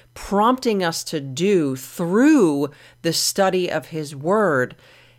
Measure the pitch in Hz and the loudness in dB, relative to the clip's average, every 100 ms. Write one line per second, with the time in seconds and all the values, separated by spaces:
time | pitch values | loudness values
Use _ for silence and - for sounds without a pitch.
0 | _ - - 196 220 254 247 202 175 160 | _ -18 -4 2 2 2 0 0 -2 -4
1 | - 160 139 131 190 190 143 131 - - | -6 -8 -6 -2 2 2 0 -4 -10 -8
2 | 170 202 285 302 170 143 143 - - _ | 0 4 6 6 4 2 -4 -8 -20 _
3 | 165 160 - - 190 185 180 156 147 165 | -4 -2 -2 0 0 0 -2 -4 -6 -10
4 | 147 143 156 214 196 135 123 - - _ | -10 -8 -2 0 2 0 -2 -6 -20 _
5 | _ | _